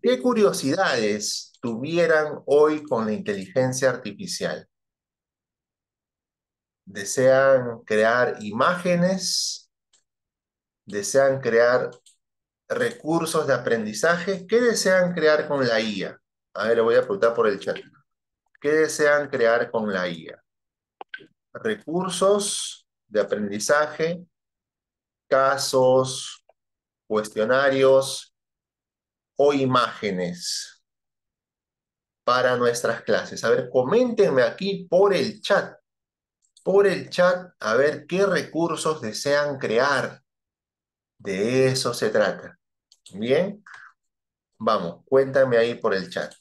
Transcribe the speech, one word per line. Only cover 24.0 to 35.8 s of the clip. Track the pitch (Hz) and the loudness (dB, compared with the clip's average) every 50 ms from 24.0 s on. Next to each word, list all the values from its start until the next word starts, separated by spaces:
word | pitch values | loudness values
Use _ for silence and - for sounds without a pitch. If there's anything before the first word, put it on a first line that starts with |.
| 160 165 175 175 - _ _ _ _ _ _ _ _ _ _ _ _ _ _ _ _ _ _ _ _ _ | -4 -4 -4 -8 -12 _ _ _ _ _ _ _ _ _ _ _ _ _ _ _ _ _ _ _ _ _
casos, | - 131 135 135 139 135 135 - - 131 127 127 131 131 131 127 131 - - - - - _ _ _ _ _ _ _ _ _ _ _ _ _ _ | 0 2 2 2 0 -2 -4 0 2 2 4 6 4 4 2 0 -4 -10 -12 -14 -16 -20 _ _ _ _ _ _ _ _ _ _ _ _ _ _
cuestionarios | 107 107 107 - - 107 107 113 127 135 139 139 135 135 135 135 135 135 135 135 - - - _ _ _ _ _ _ _ _ _ _ _ _ _ _ _ _ _ _ _ _ _ _ | -2 -2 -2 -4 -4 -4 0 0 2 2 2 2 2 4 4 6 6 4 4 0 -8 -12 -14 _ _ _ _ _ _ _ _ _ _ _ _ _ _ _ _ _ _ _ _ _ _
o | - 139 147 147 | 2 2 2 4
imágenes | 139 135 127 127 123 120 110 - - - 104 95 90 90 87 87 87 - - - - - - - _ _ _ _ _ _ _ _ _ _ _ _ _ _ _ _ _ _ _ _ _ _ _ _ _ _ _ _ _ _ | 2 0 2 2 2 0 0 -4 -6 -6 -6 -4 -4 -6 -6 -6 -8 -10 -10 -10 -10 -10 -14 -20 _ _ _ _ _ _ _ _ _ _ _ _ _ _ _ _ _ _ _ _ _ _ _ _ _ _ _ _ _ _
para | - 123 127 127 127 123 | 0 0 2 2 0 0
nuestras | 123 120 120 117 - - 113 113 - | 2 0 0 0 0 -2 -4 -4 -4
clases. | - - 107 95 87 - - - - | -4 -2 -2 -2 -2 -6 -12 -6 0
A | 113 | 0
ver, | 120 123 131 - | 0 0 0 0
coméntenme | - 127 127 131 185 233 254 247 220 - 196 165 139 131 123 | 0 0 0 2 2 2 2 2 2 2 2 4 4 2 2
aquí | 117 - - 185 196 190 175 - - | 2 0 -4 -6 -6 -6 -6 -6 0
por | - 180 196 202 190 | 2 4 4 4 4
el | 165 127 110 104 - | 0 -2 -4 -6 -10
chat. | - - 208 175 - - - _ | -2 0 0 0 0 -4 -14 _